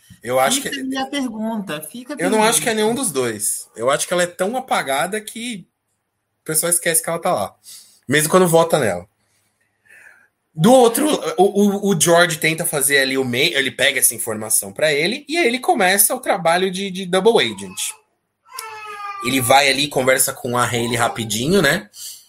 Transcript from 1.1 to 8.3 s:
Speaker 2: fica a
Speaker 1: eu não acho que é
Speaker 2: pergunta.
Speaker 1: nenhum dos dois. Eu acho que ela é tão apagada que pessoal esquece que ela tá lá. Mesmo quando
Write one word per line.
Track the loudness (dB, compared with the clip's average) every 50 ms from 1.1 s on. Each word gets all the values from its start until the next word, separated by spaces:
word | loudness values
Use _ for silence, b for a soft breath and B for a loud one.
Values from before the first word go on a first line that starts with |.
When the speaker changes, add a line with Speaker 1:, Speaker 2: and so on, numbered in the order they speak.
| -4 -6 -6 -6 -6 -6 -6 -6 -6 -6 -8 -8 -8 -10
Speaker 2:
fica | -10 -12 -16 -16 -12 -12 -8
a | -4
Speaker 1:
eu | -2 0
não | 2 2
acho | 2 2 2 0
que | 0 0
é | -2
Speaker 2:
pergunta. | 0 0 0 0
Speaker 1:
nenhum |
dos | -2 -4 -4
dois. | -2 -2 -2 -2 -2 -4 -4 -6 -6 -6 -10 _ -10
Eu | -4 0 0
acho | 0 0 0 -2
que | -2
ela | -2 -2
é | -2
tão | -2 -4 -4 -4 -4 -6
apagada | -4 -2 -2 -2 -2 -2 -2 -2 -2 -2 -4 -8
que | -10 -10 -12 -10 -10 -10 -10 -10 -12 _ _ _ _ _ _ _ _ _ _ _ _ _ _ _ _
pessoal | -4 -4 -2 0 0
esquece | 0 0 0 0 -2 -2 -2
que | -4
ela | -6 -4
tá | -2 -2 0
lá. | 0 -2 -6 -8 _ B B B B B B B B B 0
Mesmo | 0 0 2
quando | 4